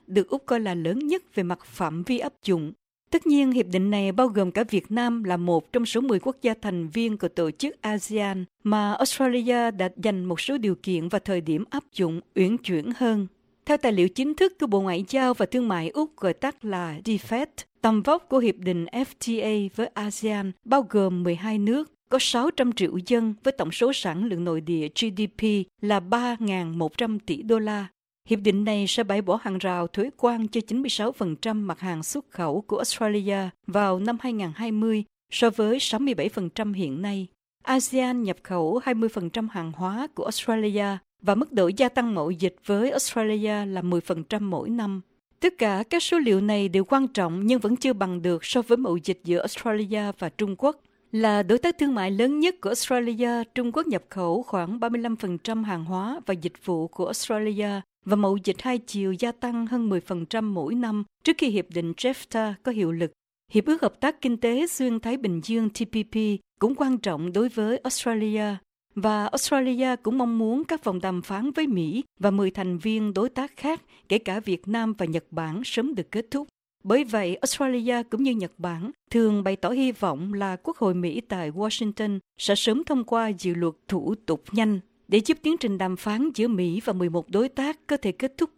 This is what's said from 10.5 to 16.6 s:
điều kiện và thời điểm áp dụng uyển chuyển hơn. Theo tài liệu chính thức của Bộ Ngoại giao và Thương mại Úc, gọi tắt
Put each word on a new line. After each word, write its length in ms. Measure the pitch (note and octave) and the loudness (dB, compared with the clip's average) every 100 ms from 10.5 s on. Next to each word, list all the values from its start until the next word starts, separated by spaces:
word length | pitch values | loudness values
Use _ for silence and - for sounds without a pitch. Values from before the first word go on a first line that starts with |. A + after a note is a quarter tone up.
| C#4 | 0
điều 160 | G#3+ | 0
kiện 340 | F3 - F3 E3+ | -2 0 -2 0
và 100 | G3+ | -2
thời 220 | - F#3 | 0 -2
điểm 240 | D#3+ D#3 G#3+ | 0 -2 -2
áp 140 | C#4 - | -6 -8
dụng 280 | - F3 E3 - | -2 -2 -2 -4
uyển 220 | - F#3 A#3 | 0 2 2
chuyển 340 | - E3+ D#3 A#3+ | 0 -2 -2 0
hơn. 300 | B3 A3 F#3+ _ _ _ | 2 2 -2 _ _ _
Theo 120 | - D4 | 0 2
tài 160 | C4 | 2
liệu 160 | G3+ F3+ | 4 2
chính 260 | - C#4 | 2 -2
thức 240 | D4+ F#4+ - | 2 2 2
của 60 | C#4 | 0
Bộ 140 | G3 | 2
Ngoại 240 | F#3+ F3 G3 | 2 -2 -2
giao 260 | C4+ B3+ | 0 2
và 120 | B3 F#3+ | 2 0
Thương 220 | B3 A#3 | 0 0
mại 200 | F3+ E3 | 0 -2
Úc, 280 | - D4+ - | -2 -4 -2
gọi 160 | C#4+ | -2
tắt 320 | B3 C4 - | 0 -4 -6